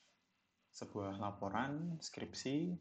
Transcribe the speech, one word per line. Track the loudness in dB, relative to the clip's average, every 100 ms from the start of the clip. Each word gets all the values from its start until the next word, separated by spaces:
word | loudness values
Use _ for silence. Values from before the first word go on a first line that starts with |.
| -20 _ _ _ _ _ _ -10
sebuah | -6 -2 0 0
laporan, | 0 0 2 4 2 2 0 -2
skripsi, | -4 -6 -6 -2 2 2 2 0